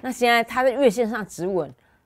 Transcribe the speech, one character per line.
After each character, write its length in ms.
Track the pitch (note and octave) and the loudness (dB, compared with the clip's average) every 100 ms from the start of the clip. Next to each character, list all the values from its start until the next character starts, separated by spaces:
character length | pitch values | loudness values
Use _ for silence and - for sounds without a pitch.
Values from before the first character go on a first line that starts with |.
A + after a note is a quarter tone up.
那 100 | B3+ | -10
现 200 | - A#3+ | -2 2
在 120 | A#3 | 2
它 200 | A3+ B3 | 0 0
在 80 | C4 | 0
月 180 | A#3+ C4 | 4 2
线 180 | G3+ A3 | 2 -2
上 180 | A3+ F#3+ | -4 -8
止 180 | - F3+ | -6 -4
稳， 260 | F#3 C#3 - _ _ | -2 -4 -10 _ _